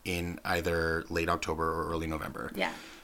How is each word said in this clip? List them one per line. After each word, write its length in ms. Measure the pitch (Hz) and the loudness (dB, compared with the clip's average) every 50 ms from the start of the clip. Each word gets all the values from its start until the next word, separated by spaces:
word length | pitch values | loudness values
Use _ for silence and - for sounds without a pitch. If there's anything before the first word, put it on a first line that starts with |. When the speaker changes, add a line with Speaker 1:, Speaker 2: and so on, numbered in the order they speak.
| - | -4
Speaker 1:
in 340 | 95 90 87 87 87 85 - - | -2 0 0 0 -2 -4 -4 -2
either 640 | - 90 85 85 87 85 82 82 82 82 82 82 - | 0 0 2 2 4 4 4 4 2 2 0 0 0
late 220 | 87 85 82 85 | 0 2 4 4
October 360 | 85 82 - 85 80 80 82 80 | 2 2 2 0 0 2 2 2
or 160 | 82 82 80 85 | 2 0 0 0
early 160 | 82 82 82 | 0 0 0
November. 460 | 80 78 76 - - - - 60 - - | 0 -2 -2 -4 -6 -6 -6 -6 -6 -2
Speaker 2:
Yeah. 160 | 98 92 87 - - - - - - | -2 -2 -2 -4 -6 -12 -14 -16 -18